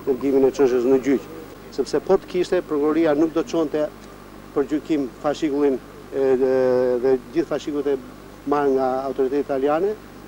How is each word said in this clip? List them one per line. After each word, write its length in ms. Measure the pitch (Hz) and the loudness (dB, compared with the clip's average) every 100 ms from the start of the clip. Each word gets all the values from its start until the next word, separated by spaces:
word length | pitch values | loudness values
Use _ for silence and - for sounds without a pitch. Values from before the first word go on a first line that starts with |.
| 135 | -4
vendimin 400 | 120 139 135 131 | 0 2 4 4
e 20 | 135 | 4
çështjes 320 | 131 123 123 | 4 4 4
në 100 | 135 127 | 4 4
gjyq. 240 | 123 - - - - - - | 0 -2 -14 -16 -18 -10 -6
Sepse 240 | - 147 - | -4 -2 2
po 120 | 190 | 0
të 100 | - | 0
kishte, 260 | 180 170 180 - | -4 0 -2 0
prokuroria 480 | 147 151 156 160 143 | 0 2 2 2 2
nuk 140 | 160 | 2
do 120 | 160 - | 0 -2
çonte 400 | 170 151 151 151 - - - - - - | -2 -2 -2 -4 -6 -20 -20 -20 -20 -6
për 140 | 147 139 | -4 -2
gjykim 340 | 147 - 151 120 - | -4 -2 -2 -2 -4
fashikullin 560 | 151 135 160 143 143 123 | -4 -2 -2 2 2 0
e, 400 | - - - 139 | -6 -18 -8 0
e, 360 | 135 127 131 131 127 123 127 123 | 2 4 4 4 4 2 2 2
dhe 120 | 131 131 - | 2 2 0
gjithë 160 | 160 143 | -4 -2
fashikullet 440 | 147 165 147 143 | -4 -4 -2 -2
e 40 | 135 - - - - 139 | -2 -6 -18 -20 -12 -2
marrë 220 | 147 143 131 | 0 2 2
nga 140 | 131 131 135 | 0 -2 -4
autoritetet 400 | 127 131 143 131 | -2 0 0 -2
italiane, 460 | 135 143 160 196 427 - - | 0 0 2 0 -4 -12 -20